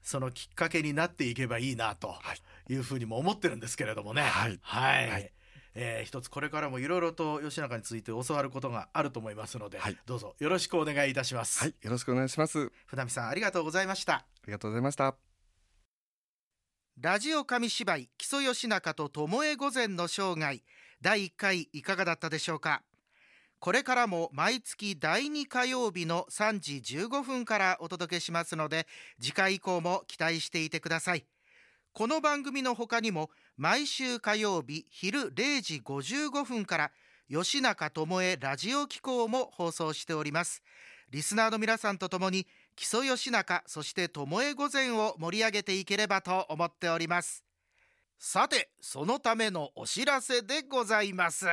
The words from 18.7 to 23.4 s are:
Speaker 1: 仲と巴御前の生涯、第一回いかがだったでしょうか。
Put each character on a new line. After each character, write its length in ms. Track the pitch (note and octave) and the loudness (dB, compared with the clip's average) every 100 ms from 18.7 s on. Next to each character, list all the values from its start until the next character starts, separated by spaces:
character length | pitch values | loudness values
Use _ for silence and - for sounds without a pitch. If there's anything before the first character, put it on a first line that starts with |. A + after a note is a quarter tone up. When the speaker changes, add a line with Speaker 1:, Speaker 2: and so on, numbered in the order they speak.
Speaker 1:
仲 240 | G3+ E3+ | 0 0
と 160 | D3+ D3 | -4 -4
巴 460 | D3 D3+ G#3+ D4+ D4 | -2 0 2 0 0
御 140 | C#4 | 0
前 160 | B3+ A3+ | 0 0
の 180 | F3+ F3 | 0 -2
生 280 | - G3 E3 | 0 0 0
涯、 280 | D#3 C3 _ - - - | -2 -4 _ -20 -20 -2
第 240 | E3+ G#3+ F#3+ | 2 2 0
一 60 | |
回 360 | _ G3+ F#3 D3+ | _ 2 2 -2
い 80 | D3+ | -10
か 160 | C3+ F#3+ | -4 0
が 80 | F#3 | 2
だ 60 | |
っ 60 | E3 | 0
た 100 | E3 | -2
で 100 | D#3 | -2
し 100 | - | -2
ょ 60 | D#3 | -2
う 40 | |
か。 220 | D#3+ C#3+ _ _ _ _ _ - | 0 -2 _ _ _ _ _ -20